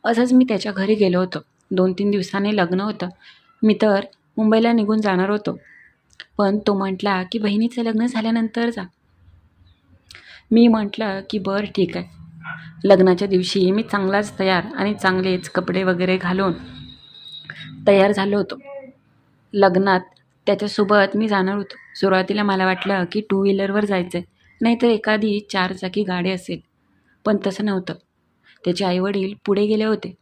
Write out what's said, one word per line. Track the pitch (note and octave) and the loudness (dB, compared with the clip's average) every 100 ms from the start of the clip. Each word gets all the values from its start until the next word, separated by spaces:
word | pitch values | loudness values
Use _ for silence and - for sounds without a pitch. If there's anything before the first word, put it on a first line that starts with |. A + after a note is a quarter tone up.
असंच | A3 A#3 B3 | 0 2 4
मी | B3+ B3+ | 4 4
त्याच्या | G3+ G#3 | 0 -2
घरी | F#3+ G3 | -4 0
गेलो | A3 F#3+ F3+ | 2 4 2
होतो. | F#3 D#3+ - _ _ | 0 -6 -12 _ _
दोन | F#3+ F#3 | 0 0
तीन | F3+ G3+ | 0 0
दिवसांनी | G3+ F#3 G3+ G3+ G#3 | 0 -2 -2 0 0
लग्न | E3+ F#3 | 0 0
होतं. | G#3+ G#3+ F3+ - - - _ _ | -4 -6 -10 -12 -20 -20 _ _
मी | G#3+ G3+ | 0 4
तर | G#3+ G3 - _ _ - | 2 2 -2 _ _ -2
मुंबईला | A3 A3+ A#3 | 2 4 4
निघून | A#3 G#3 A3 | 2 2 0
जाणार | G#3 F3+ G3 | 2 0 0
होतो, | G#3 G#3 - - - - _ _ _ - - | -2 -4 -10 -14 -20 -20 _ _ _ -12 -2
पण | G3+ G#3 G#3 | 0 2 0
तो | G3+ | 0
म्हटला | G3 F#3+ G3+ F#3 | -2 -2 -2 -2
की, | F#3 A#3 | -4 -4
"बहिणीचं | G#3 G#3 A#3 A#3+ | -2 0 -2 -2
लग्न | A3+ A3 | -2 0
झाल्यानंतर | A#3+ A#3+ A3 A3+ A3+ A#3 A#3 | -2 -2 -2 -2 -2 -2 -4
जा." | A3+ F3+ _ _ _ _ - _ _ _ _ _ _ _ - - - _ | -4 -12 _ _ _ _ -20 _ _ _ _ _ _ _ -20 -20 -20 _
मी | A3+ A#3+ | 6 6
म्हटलं | A3 G#3 - G#3+ F#3+ G3 | 4 -2 -6 -6 -6 -6
की, | G#3+ | -6
"बरं, | F#3+ G3 | -4 -4
ठीक | G#3 - F3 F3 | -4 -2 -2 -2
आहे." | F3 - - - - - - - | -10 -18 -20 -18 -16 -16 -16 -4
लग्नाच्या | G3 F#3+ F#3 F3 G3+ | 4 6 6 2 0
दिवशी | F#3 F3+ G3+ F#3 | 0 0 0 2
मी | G3+ | 0
चांगलाच | A3+ G3+ F#3+ G3+ G#3 - | -2 -2 0 -2 -4 -2
तयार | F#3+ F#3 G#3 | 0 0 -2
आणि | - G#3 | -4 -4
चांगलेच | G#3 F#3+ F#3 F#3 F3+ - | 0 0 0 0 -2 -2
कपडे | F#3 F3 F3+ | -4 -2 -2
वगैरे | F#3 F3+ F#3 F#3 | 0 0 0 0
घालून | F3+ F#3 G3 E3 - - - - - - - - - - - - - | 0 0 -2 -4 -12 -18 -20 -20 -20 -20 -20 -18 -18 -18 -18 -2 4
तयार | G3 G3+ | 6 4
झालो | G3+ G3 G3+ | 2 0 -2
होतो. | F#3+ - C#4 C#4 B3+ _ _ _ _ _ _ | -4 -8 -14 -16 -18 _ _ _ _ _ _
लग्नात | G3+ G3 F3+ G3 F3+ F3+ _ _ _ | 2 4 4 2 0 -2 _ _ _
त्याच्यासोबत | - G3 G#3 - G3 G#3 G3 | -2 -2 -2 -2 2 4 4
मी | G3+ A3 | 0 0
जाणार | G3+ F#3+ | 0 0
होतो. | G3+ G3 - - - | -2 -8 -14 -20 -2
सुरुवातीला | F#3+ F#3 F#3 G#3 | 2 2 0 0
मला | G#3 F#3+ | 0 2
वाटलं | F#3 F#3 G3 G3 F3+ | 0 0 -2 -2 0
की | G#3 G#3+ | -4 -2
टू | G3 | 0
व्हीलरवर | G3 G3 G3 G3+ | 2 2 0 0
जायचं | G#3 F#3+ F3+ F3 | 0 0 -2 -6
आहे, | F3+ _ _ _ | -8 _ _ _
नाहीतर | A3+ A#3 A#3 | 0 2 2
एखादी | G#3+ G#3+ G#3+ G#3+ G#3 G#3 | 2 0 0 0 -2 -2
चारचाकी | G3 F#3 F#3 F#3 F#3+ | -2 -2 -4 -4 -4
गाडी | G3 F3+ F3+ | -2 -2 -2
असेल, | F#3 F3+ F3 _ _ _ _ _ _ | -4 -8 -12 _ _ _ _ _ _
पण | G#3+ G#3 G3+ | -2 0 -2
तसं | F#3+ | -4
नव्हतं. | G#3 F#3+ F#3 D#3+ _ _ _ _ _ _ | -2 -2 -6 -14 _ _ _ _ _ _
त्याचे | - F3 | -4 0
आईवडील | F#3+ F3+ F#3+ G3+ F#3+ G#3 | 0 0 0 -2 -4 -6
पुढे | - G3 | -2 2
गेले | G#3 G#3+ | 2 2
होते | A3 G#3 F3+ - | 0 -2 -4 -16